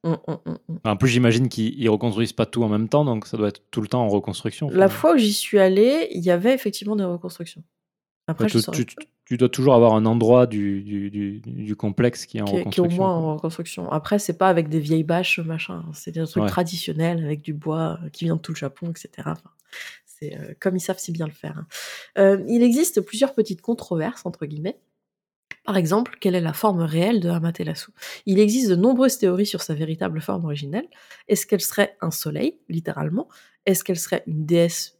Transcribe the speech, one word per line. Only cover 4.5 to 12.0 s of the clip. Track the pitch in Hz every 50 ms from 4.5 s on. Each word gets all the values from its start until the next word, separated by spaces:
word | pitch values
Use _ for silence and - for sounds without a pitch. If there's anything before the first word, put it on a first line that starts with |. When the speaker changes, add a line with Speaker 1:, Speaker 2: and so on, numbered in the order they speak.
| - - 156
Speaker 1:
La | 143
Speaker 2:
finalement. | - 185 190 196 202
Speaker 1:
fois | - - 311 339
où |
j'y | 269 220 208 208
suis | - - - - 202
allée, | 190 190 190 196 214 247 285 320 330 -
il | - 180 170
y | 180
avait | 175 175 190 240 269
effectivement | 262 - 208 196 - 202 202 214
des | 208 196
reconstructions. | 180 175 170 175 180 - - 170 - - 160 - _ _ _ _ _ _ _ _ _ _ _ _
Après, | - 160 - 110
Speaker 2:
Enfin, | 107 -
Speaker 1:
je | 117
Speaker 2:
tu, | 110
Speaker 1:
saurais | - -
Speaker 2:
tu, | - 120 - -
Speaker 1:
pas. | - - _ _ _ _
Speaker 2:
tu | _ 127
dois | 120 127 123
toujours | - - 127 139 131
avoir | 117 117 113 110
un | 110 110
endroit | 113 117 117 113 113 123 123 123
du, | 117 110 104 101 101 98 98 101
du, | 101 104 98 101 101
du, | 101 104 101 98 101 107
du | - 120 123 127 107 107 104
complexe | - - 104 95 -